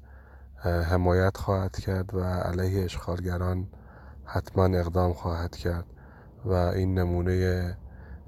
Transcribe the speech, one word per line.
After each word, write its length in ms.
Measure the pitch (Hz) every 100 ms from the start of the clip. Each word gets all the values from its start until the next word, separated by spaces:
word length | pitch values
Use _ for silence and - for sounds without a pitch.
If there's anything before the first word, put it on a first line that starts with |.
| - - - - - -
اه، 180 | 90 87
حمایت 560 | 82 90 90 90 95 -
خواهد 380 | - 98 95 -
کرد 380 | - 95 95
و 100 | 95
علیه 600 | 92 92 90 90 92 95
اشغالگران 840 | 90 - - 90 90 87 90 90 92 - - - - -
حتماً 420 | - - - - 92
اقدام 480 | 90 87 87 90
خواهد 420 | 87 90 82 85 -
کرد. 300 | 90 85 87 - - - - - -
و 80 |
این 460 | 92 87 95 92 92
نمونهٔ، 800 | 90 87 87 92 92 92 90 92 - - - -